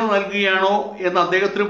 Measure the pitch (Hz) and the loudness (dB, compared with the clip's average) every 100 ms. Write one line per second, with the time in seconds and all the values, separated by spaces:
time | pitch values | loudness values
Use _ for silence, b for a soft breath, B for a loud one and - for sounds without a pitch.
0 | 220 202 196 202 196 190 190 208 - - | 2 0 0 -2 0 2 2 0 -2 -4
1 | 185 180 165 185 202 202 | -2 0 2 2 0 0